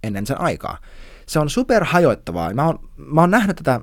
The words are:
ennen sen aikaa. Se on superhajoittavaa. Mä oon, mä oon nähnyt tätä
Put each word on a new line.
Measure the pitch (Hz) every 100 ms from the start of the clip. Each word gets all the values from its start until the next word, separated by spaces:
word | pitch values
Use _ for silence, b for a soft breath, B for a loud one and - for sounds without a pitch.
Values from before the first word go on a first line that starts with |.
ennen | 120 98 104
sen | 131
aikaa. | 175 95 - - b b b b b
Se | 160
on | 151
superhajoittavaa. | 233 254 226 160 165 170 101 - 85 82
Mä | 107 156
oon, | - - -
mä | 143 151
oon | 175
nähnyt | 208 202 180
tätä | - 123